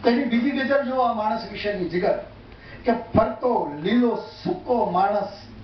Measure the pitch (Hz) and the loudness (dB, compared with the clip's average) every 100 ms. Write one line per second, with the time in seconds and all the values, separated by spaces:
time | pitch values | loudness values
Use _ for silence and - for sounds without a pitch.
0 | 247 240 254 233 285 269 262 277 247 262 | 4 4 2 2 2 0 2 2 2 0
1 | 240 214 214 226 208 202 208 196 170 175 | 2 2 0 -2 -6 -6 -4 -2 -2 0
2 | 185 - - - - - - - 247 233 | 0 0 -4 -16 -20 -20 -20 -6 0 0
3 | - - 226 - 254 233 151 147 170 240 | 2 2 2 0 0 0 -2 -4 0 2
4 | 240 202 - - - - - 240 202 175 | 2 0 -6 -8 -4 -4 -2 0 2 2
5 | 196 208 - - - - | 2 2 -2 -8 -18 -18